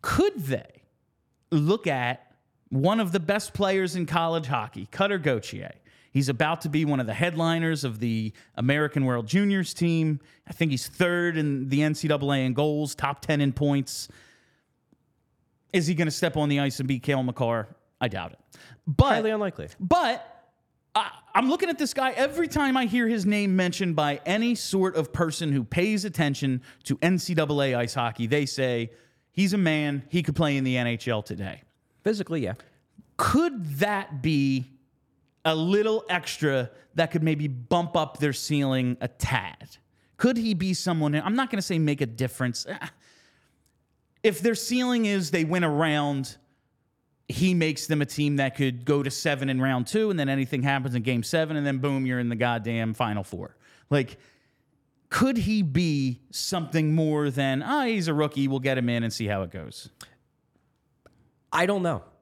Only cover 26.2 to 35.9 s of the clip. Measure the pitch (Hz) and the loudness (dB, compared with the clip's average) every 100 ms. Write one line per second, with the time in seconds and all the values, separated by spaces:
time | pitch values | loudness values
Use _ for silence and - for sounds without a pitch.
26.2 | 147 139 139 127 - - - - 165 185 | 0 0 -2 -2 -6 -20 -6 0 2 0
27.2 | - 165 151 147 139 120 120 135 120 113 | 0 -2 0 0 2 0 -2 -2 -2 -2
28.2 | 117 147 135 - 131 120 117 - _ _ | 0 0 0 -2 -2 0 -4 -10 _ _
29.2 | _ - 196 202 175 151 147 143 - 180 | _ 0 2 4 2 2 0 -4 -2 -2
30.2 | 160 147 151 139 131 127 120 113 - 110 | 0 0 2 2 2 0 0 -2 -2 -4
31.2 | - 90 95 - _ _ _ _ 202 214 | -4 -8 -8 -10 _ _ _ _ -2 -2
32.2 | 190 165 104 - - _ _ - - - | -2 -2 -4 -6 -12 _ _ -20 -18 -2
33.2 | - 269 339 262 165 139 202 208 - 143 | 2 4 2 -2 -8 -2 0 0 -4 -4
34.2 | 139 151 139 131 127 - _ _ _ _ | 0 2 2 0 -4 -16 _ _ _ _
35.2 | _ _ 160 156 170 202 214 | _ _ -2 0 2 2 2